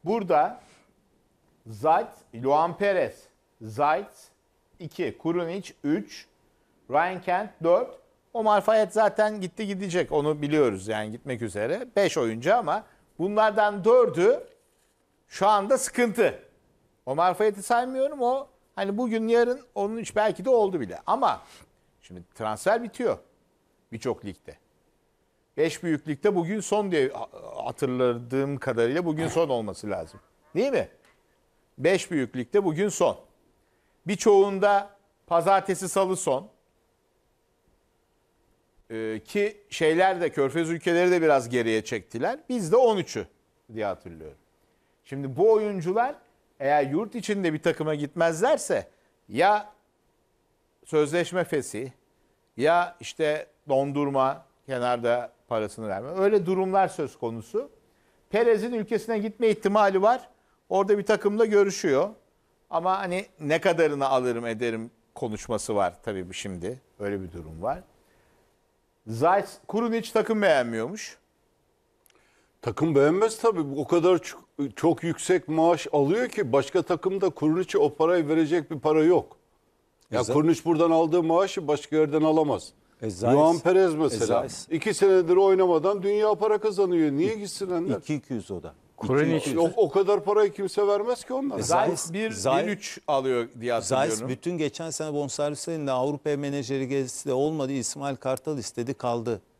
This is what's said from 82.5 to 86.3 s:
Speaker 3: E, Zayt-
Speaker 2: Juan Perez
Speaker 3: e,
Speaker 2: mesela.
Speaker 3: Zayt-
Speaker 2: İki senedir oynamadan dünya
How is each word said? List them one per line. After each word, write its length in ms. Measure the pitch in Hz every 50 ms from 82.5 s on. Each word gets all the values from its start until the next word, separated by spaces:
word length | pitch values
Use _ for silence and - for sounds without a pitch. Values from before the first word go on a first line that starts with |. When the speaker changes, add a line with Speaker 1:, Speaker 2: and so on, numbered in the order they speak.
| 120 90 - - _ _ _ _ _ _
Speaker 3:
E, 60 | 120 110
Zayt- 220 | 95 87 104 117 131
Speaker 2:
Juan 260 | 143 151 160 170 165
Perez 340 | - 170 185 190 190 180 160
Speaker 3:
e, 40 |
Speaker 2:
mesela. 280 | 151 160 139 120 110 117 107 117 120
Speaker 3:
Zayt- 300 | - - - - - - 160
Speaker 2:
İki 180 | 160 - 220 190
senedir 420 | - 196 196 190 185 175 165 180
oynamadan 680 | 190 196 196 190 185 185 180 175 160 147 190 208 202 180
dünya 320 | 196 208 208 214 214